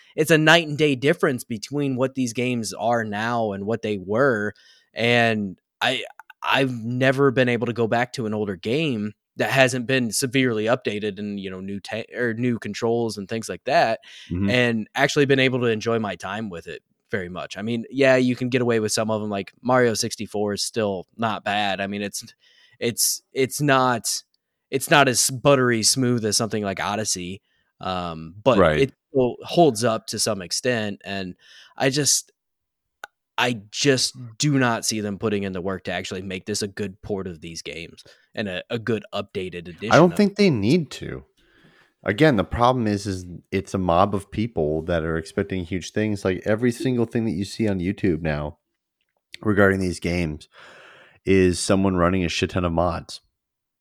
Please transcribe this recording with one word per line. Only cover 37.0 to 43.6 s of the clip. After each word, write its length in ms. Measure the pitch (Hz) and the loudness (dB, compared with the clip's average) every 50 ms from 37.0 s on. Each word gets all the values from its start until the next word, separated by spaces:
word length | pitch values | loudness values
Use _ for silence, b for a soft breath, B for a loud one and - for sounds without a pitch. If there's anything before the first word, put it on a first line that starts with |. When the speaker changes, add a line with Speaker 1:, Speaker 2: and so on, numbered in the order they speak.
| - | -8
Speaker 1:
port 240 | - 107 95 95 92 | -6 -6 -6 -6 -8
of 140 | 87 78 | -10 -12
these 200 | 80 85 82 80 | -14 -14 -14 -12
games 420 | - 76 - 82 85 - - - - b b b b b b | -12 -12 -12 -12 -12 -14 -16 -20 -20 b b b b b b
and 140 | - 113 98 | -8 -8 -6
a, 160 | 90 87 - - | -6 -8 -8 -6
a 80 | 117 120 | -8 -6
good 260 | 107 113 117 104 - - - | -2 -2 -4 -4 -4 -8 -8
updated 540 | 101 98 - - 98 92 92 87 87 85 90 | -10 -10 -8 -8 -8 -8 -8 -8 -10 -12 -14
edition 240 | 85 85 95 107 | -14 -12 0 4
Speaker 2:
I 60 | 110 131 | 6 6
don't 160 | 165 180 170 | 6 6 6
Speaker 1:
of 40 | - | 4
Speaker 2:
think 180 | 208 196 202 | 2 2 4
they 140 | - 208 196 | 2 2 4
need 400 | 147 110 98 107 147 180 160 - - | 4 2 2 2 2 2 0 -2 -8
to. 320 | - - - 67 64 - _ _ b b b b b b b b b b b b b - | -12 -10 -10 -10 -12 -12 _ _ b b b b b b b b b b b b b -4
Again, 300 | - 104 107 147 160 135 | -2 2 4 4 6 6
the 80 | 101 90 | 4 2
problem 420 | - - 120 120 120 131 127 117 | 0 0 2 4 4 4 4 2
is, 220 | 107 104 101 98 104 | 0 0 0 -2 -4
is 180 | 95 92 90 90 85 80 - _ | -6 -6 -8 -12 -14 -16 -10 _
it's 240 | - 95 | -4 -4